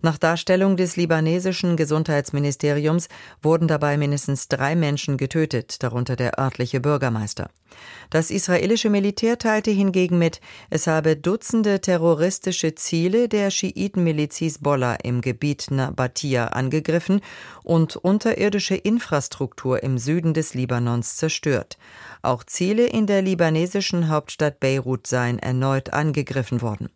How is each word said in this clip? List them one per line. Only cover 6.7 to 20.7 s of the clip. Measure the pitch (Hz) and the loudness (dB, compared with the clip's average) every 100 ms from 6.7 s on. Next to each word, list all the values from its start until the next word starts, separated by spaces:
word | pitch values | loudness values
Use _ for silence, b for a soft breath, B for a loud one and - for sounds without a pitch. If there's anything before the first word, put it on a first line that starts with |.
| 135 | 0
Bürgermeister. | 135 143 127 110 107 - - _ B B B B B | 0 0 0 -2 -4 -6 -10 _ B B B B B
Das | 160 165 | 0 0
israelische | 202 185 175 190 226 220 | 0 2 2 2 2 2
Militär | 202 196 202 226 240 | 2 0 0 0 0
teilte | 226 214 220 | 0 0 2
hingegen | 196 196 185 180 175 | 2 2 2 2 2
mit, | 165 - B B B | 2 -2 B B B
es | 156 - | -2 2
habe | 160 156 151 | 2 2 0
Dutzende | 175 220 - 226 208 196 | 0 -2 0 0 2 0
terroristische | - 180 165 156 175 - - 180 160 160 | 2 2 4 4 2 0 -4 -2 -2 -2
Ziele | - 165 175 220 240 | -2 2 2 2 2
der | 214 196 | 2 0
Schiitenmiliz | - 190 - 196 190 170 151 147 - | 0 -4 -4 -4 0 0 2 -2 -2
Hisbollah | 165 - 151 139 123 - | -4 -2 0 2 0 -2
im | - 123 | -2 -2
Gebiet | 123 120 147 143 - | -2 -2 -2 -2 -2
Nabatiya | 135 131 - 127 - 147 127 117 | -2 -2 -2 -4 -2 -2 -2 0
angegriffen | - 131 151 156 165 - 196 B B B B | -2 -2 -2 0 -2 2 0 B B B B
und | - 165 156 - | 0 2 2 0
unterirdische | 180 208 226 - 208 202 - 196 | 0 2 0 2 0 0 -2 -2
Infrastruktur | 208 233 - 147 - - 135 - 131 127 | 0 0 0 -2 -2 -6 -6 -4 -2 -2
im | 135 127 | 0 -2
Süden | 123 165 165 | 0 0 0
des | 160 151 | 0 -2
Libanons | 127 127 | -4 -2